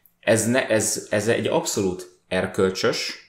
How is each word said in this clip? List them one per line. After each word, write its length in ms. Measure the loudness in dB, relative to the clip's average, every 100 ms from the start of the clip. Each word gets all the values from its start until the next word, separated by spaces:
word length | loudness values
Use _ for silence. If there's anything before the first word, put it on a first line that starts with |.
| _ _
ez 260 | 2 2 2
ne-, 200 | 0 2
ez, 400 | 0 0 -4 -2
ez 180 | -2 0
egy 180 | 0 0
abszolút 600 | -2 -2 -2 -2 -2 -10 _ _
erkölcsös, 880 | -4 -2 0 0 2 -2 -2 -6 -10